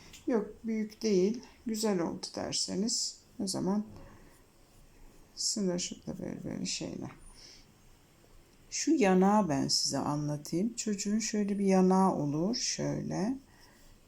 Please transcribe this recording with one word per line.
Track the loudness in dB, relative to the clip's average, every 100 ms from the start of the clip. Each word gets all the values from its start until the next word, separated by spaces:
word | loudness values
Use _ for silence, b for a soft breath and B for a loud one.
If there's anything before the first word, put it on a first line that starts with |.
| B B -2
Yok, | -2 -2 -8
büyük | -6 -4 -4 -4
değil, | 2 4 4 0 B B -6
güzel | -2 0 0
oldu | 0 -4 -8 -6
derseniz | -4 -4 -2 -2 0 -2 -4 -8 -14 -8
o | -4
zaman | -2 0 -2 -4 B B B B B _ _ _ -20 -20 -20 -20 -20 -16 -6
sınır | -4 -2 0 -2
şurada | -4 -8 -10 -8
böyle, | -8 -8
böyle | -8 -6 -6
şeyler. | -6 -8 -8 -10 -14 -20 B B B B _ -20 -20 _ _ _ -20 -20 _ -12
Şu | -4 2
yanağı | 4 6 6 6 4 4
ben | 0 0
size | 0 0 -2
anlatayım. | -2 -2 -2 -4 -4 -2 -2
Çocuğun | -4 -4 -4 -2 -2
şöyle | 0 0 0 2
bir | 4
yanağı | 6 6 6 4 2
olur, | 0 0 0 -2
şöyle. | -4 -2 -2 -2 -4 -2 -2 -4 b b b b b b